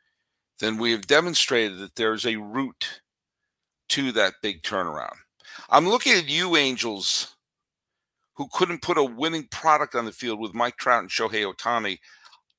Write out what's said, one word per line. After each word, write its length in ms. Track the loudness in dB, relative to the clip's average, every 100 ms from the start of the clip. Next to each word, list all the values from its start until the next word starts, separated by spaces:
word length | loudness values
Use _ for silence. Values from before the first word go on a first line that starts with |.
| _ _ _ _ _ -4
then 180 | -2 0
we 140 | 0
have 160 | 0 4
demonstrated 720 | 4 4 2 2 2 0 -4
that 160 | -12 -2
there 180 | -2
is 120 | 0 -2
a 100 | -4
route 680 | -6 -6 -6 -6 -10 -10 _ _ _ _ _ _ _ _ -4
to 220 | -2 0
that 300 | 2 2 0
big 220 | -6 -4
turnaround. 520 | -4 -4 -4 -6 -8 -12 _ _ -20 -18 2
I'm 180 | 4 6
looking 260 | 2 4
at 140 | 2 2
you, 300 | -2 2 4
Angels, 800 | 4 0 -4 -4 -2 -2 -2 -10 _ _ _ _ _ _ _ _ _
who 160 | -12 -6
couldn't 300 | -2 -2 -2
put 160 | -2 0
a 60 |
winning 440 | 0 0 -4 -4 -8
product 480 | -4 2 2 2 -2
on 100 | -4
the 60 |
field 280 | -6 -6 -4
with 140 | -4
Mike 240 | -2 -2 0
Trout 240 | 2 2
and 80 | 2
Shohei 360 | -2 -2 0 -2
Ohtani 540 | -4 -2 -2 -2 -6 _ -20 -20 -20 _